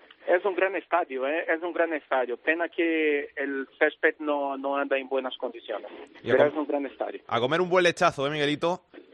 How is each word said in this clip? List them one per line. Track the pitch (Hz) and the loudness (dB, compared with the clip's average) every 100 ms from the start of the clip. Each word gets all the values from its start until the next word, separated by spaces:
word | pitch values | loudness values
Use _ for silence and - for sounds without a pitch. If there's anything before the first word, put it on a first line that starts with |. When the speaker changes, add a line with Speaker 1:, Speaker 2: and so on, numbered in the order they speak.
| - _ - | -20 _ 0
Speaker 1:
es | 180 202 | 2 2
un | |
gran | 175 190 185 | 0 0 0
estadio, | - 170 175 131 135 | -2 -2 0 -2 -2
¿eh? | 160 170 | -2 0
Es | 160 | -2
un | 175 | -2
gran | 165 165 | 0 0
estadio. | 151 - 131 123 120 | -2 -2 0 0 -2
Pena | - 165 165 | 0 0 0
que | - 170 160 156 147 147 - | 0 0 2 2 0 -2 -6
el | 143 135 131 - | -4 -4 -6 0
césped | 151 - 160 - | 0 2 0 0
no, | 151 147 139 135 | -2 -2 -2 -4
no | 135 139 | -4 -2
anda | 139 135 | 0 -2
en | 131 | 0
buenas | 135 127 - | -2 -2 -6
condiciones, | 123 117 - 101 - - - - | -8 -8 -8 -8 -8 -16 -18 -10
Speaker 2:
Y | - | 2
a | 123 | 4
Speaker 1:
pero | |
Speaker 2:
com-, | 147 | 4
Speaker 1:
es | |
un | 151 147 | 2 -2
gran | 143 139 | -2 -4
estadio. | - 104 101 - | -6 -8 -8 -4
Speaker 2:
a | 117 | -2
comer | 123 165 | 0 0
un | 180 | 2
buen | 185 | 4
lechazo, | 175 160 175 147 139 | 4 4 2 2 -2
¿eh, | |
Miguelito? | 151 147 151 170 180 _ - - | 0 0 0 -2 -4 _ -20 -20